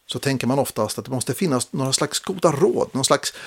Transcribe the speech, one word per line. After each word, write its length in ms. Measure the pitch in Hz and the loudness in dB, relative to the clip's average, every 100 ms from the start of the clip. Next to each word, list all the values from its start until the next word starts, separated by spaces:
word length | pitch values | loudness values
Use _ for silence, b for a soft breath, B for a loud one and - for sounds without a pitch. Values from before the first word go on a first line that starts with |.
| - | -12
så 140 | - | -4
tänker 280 | 139 135 120 | -2 0 2
man 120 | 139 | 0
oftast 400 | 127 - 107 - | 0 -2 -2 -4
att 60 | - | -6
det 60 | |
måste 220 | 131 - | -4 -4
finnas 400 | 139 185 127 - | -2 0 0 -2
några 200 | - 135 | -4 -2
slags 260 | 131 151 - | 0 -2 -2
goda 320 | - 190 180 | -6 2 2
råd, 380 | 143 185 - - | 4 4 4 0
någon 140 | - 135 | 0 2
slags 280 | 143 - B | 2 2 B